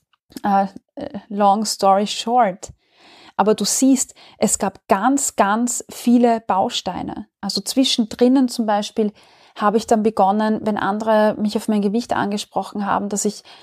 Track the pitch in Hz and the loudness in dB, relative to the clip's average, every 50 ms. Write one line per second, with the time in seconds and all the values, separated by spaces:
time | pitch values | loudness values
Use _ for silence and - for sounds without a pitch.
0 | _ _ _ _ _ _ - - - 208 196 196 196 190 - - _ _ - - | _ _ _ _ _ _ -14 -6 -2 0 2 2 0 0 -4 -14 _ _ -14 -12
1 | - - - 196 - - 208 202 208 202 196 220 220 - - - 202 196 190 196 | -12 -10 -12 -14 -12 -8 -2 0 2 2 2 2 0 -4 -2 0 2 4 4 4
2 | 214 202 - - - 226 240 254 233 196 180 - - - - _ _ _ _ _ | 2 -2 -4 -6 -4 0 2 2 2 2 0 -6 -12 -20 -20 _ _ _ _ _
3 | _ - - - - - - - 196 208 214 - 208 - - - 262 262 269 254 | _ -20 -20 -20 -20 -10 -4 -2 0 2 2 0 0 -2 0 2 4 4 4 2
4 | - - - _ - - _ - 214 214 - - 208 196 - - _ - 214 190 | 0 -4 -10 _ -20 -16 _ -2 -2 0 0 0 -4 -4 -6 -4 _ 0 0 2
5 | 208 254 277 277 - - - - 202 196 208 226 247 240 - - - - - - | 2 0 0 0 -2 -2 0 0 0 2 2 0 0 -2 -4 -6 -10 -14 -12 -4
6 | - 240 240 247 240 233 226 226 220 - 196 190 208 247 - - - 190 175 170 | 2 4 4 6 4 4 2 0 -2 -2 0 0 0 -2 -4 -6 -8 -8 -8 -8
7 | - - - - 208 _ _ _ - 196 - 202 - - - 262 262 262 - - | -8 -10 -10 -12 -14 _ _ _ -8 -6 -6 -6 -6 -4 0 0 0 2 2 -2
8 | 226 - - - 247 247 262 277 254 247 - - 226 214 208 208 208 - - - | -2 -2 0 2 4 4 4 4 2 2 0 -2 -2 0 0 -2 -2 -4 -2 -2
9 | 214 202 - _ _ _ _ _ _ _ - - 214 208 196 226 - - 240 214 | -2 -2 -4 _ _ _ _ _ _ _ -6 -2 0 2 2 2 2 2 2 2
10 | 208 226 214 - 196 190 202 214 214 214 214 - - 214 208 - - 196 196 214 | 2 2 2 2 2 2 2 2 0 0 0 -2 -2 -4 -2 -2 -2 -2 -2 -2
11 | 220 220 220 214 214 214 - - 214 208 - 220 - - 214 208 196 208 196 233 | 0 2 2 4 4 2 2 0 -2 -2 -2 -2 -2 -2 0 0 0 0 0 -2
12 | 240 - - - 160 202 202 208 - - - 190 190 - - 208 202 202 - 196 | -2 -2 -2 -2 -2 -4 -4 -6 -8 -6 -6 -8 -6 -6 -6 -6 -4 -2 -2 -2
13 | 202 202 208 202 - 208 - - - - - - | -2 -4 -4 -4 -4 -4 -4 -6 -14 -20 -20 -20